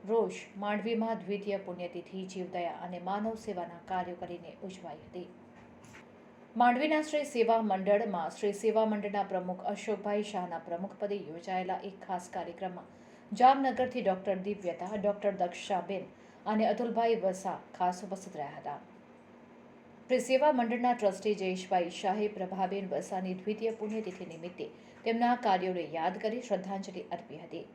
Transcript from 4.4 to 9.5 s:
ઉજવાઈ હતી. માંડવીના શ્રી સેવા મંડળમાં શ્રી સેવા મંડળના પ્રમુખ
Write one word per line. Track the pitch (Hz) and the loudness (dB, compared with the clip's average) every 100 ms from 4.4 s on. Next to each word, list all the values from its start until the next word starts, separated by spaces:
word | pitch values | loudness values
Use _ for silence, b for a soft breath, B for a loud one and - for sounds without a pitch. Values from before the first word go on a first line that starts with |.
| 165 - 190 | -12 -12 -12
ઉજવાઈ | 180 170 151 | -10 -12 -12
હતી. | - 185 180 - - - - - - - - - - - - 226 | -12 -12 -12 -16 -20 -20 -20 -20 -20 -20 -20 -20 -20 -20 -12 4
માંડવીના | 240 240 302 311 302 | 4 6 4 2 2
શ્રી | 302 277 | 0 0
સેવા | 240 226 226 | 2 6 6
મંડળમાં | 214 190 190 208 226 185 156 - | 4 2 4 4 4 -2 -4 0
શ્રી | 208 202 | -2 2
સેવા | 220 214 220 | 2 4 4
મંડળના | 208 202 202 190 | 2 0 -2 0
પ્રમુખ | 185 180 | -2 -2